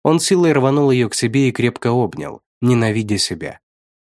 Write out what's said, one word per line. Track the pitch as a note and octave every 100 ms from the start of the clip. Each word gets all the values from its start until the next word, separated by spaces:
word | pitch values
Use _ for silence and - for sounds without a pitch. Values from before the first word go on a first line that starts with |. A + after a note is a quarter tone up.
Он | D3+ D#3+
силой | E3 F#3 E3+
рванул | C#3 C3 C#3+ C#3+
ее | B2+ A#2
к |
себе | - A#2+ C3 C3+
и |
крепко | - A#2+ - A#2+
обнял, | A#2+ A2 E2+ C#2+ - _ -
ненавидя | B2 A#2+ A2+ G#2+ G#2+ G2+
себя. | - E2 D#2 - _ _ _ _ _